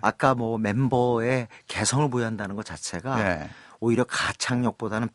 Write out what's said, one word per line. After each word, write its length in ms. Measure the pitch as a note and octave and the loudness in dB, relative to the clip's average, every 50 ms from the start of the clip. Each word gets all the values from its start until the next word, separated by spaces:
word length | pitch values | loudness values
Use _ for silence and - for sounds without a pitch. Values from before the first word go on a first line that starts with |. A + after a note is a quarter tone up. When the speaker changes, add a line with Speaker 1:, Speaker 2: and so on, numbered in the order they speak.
| - | 0
Speaker 1:
아까 320 | G#2+ - - - C3+ C3 | -2 2 4 4 2 4
뭐 240 | B2 A#2 A2+ A#2 A2 | 2 0 -2 -2 0
멤버의 880 | A2 G2+ G2+ B2 C3+ B2 B2+ B2 B2 B2 A#2+ A2+ A2+ B2 C3 B2+ A#2 - - - - | 0 0 2 2 2 2 4 4 4 4 2 2 2 2 0 0 -2 -6 -10 -18 -14
개성을 400 | - - - G#2+ - B2 C#3+ D3+ C#3 | -8 -4 -2 0 2 2 2 2 2
부여한다는 440 | B2 B2 A#2 A2+ A2 G2+ G2+ G2 G2+ | 2 0 0 -2 -2 -4 -6 -6 -6
것 80 | G#2 A2 | -8 -8
자체가 520 | - - - - - - E3+ A2 C3 C3+ | -8 -10 -10 -8 -8 -6 -6 -4 -2 0
Speaker 2:
네. 340 | A#2 G#2 F#2+ F2 D#2 D2 - - - - - - - | 0 2 2 0 -2 -4 -10 -14 -18 -20 -20 -8 -2
Speaker 1:
오히려 240 | A2 A#2 A#2 A#2 B2 | 0 2 4 2 2
가창력보다는 1080 | - - - - - - - - - B2+ B2 B2 A2+ - - A#2 G#2 G#2 G#2+ A#2 A2+ | 0 -2 -2 -2 -2 -4 -4 -2 -2 0 0 0 0 -2 -2 -4 -4 -2 -2 -2 -4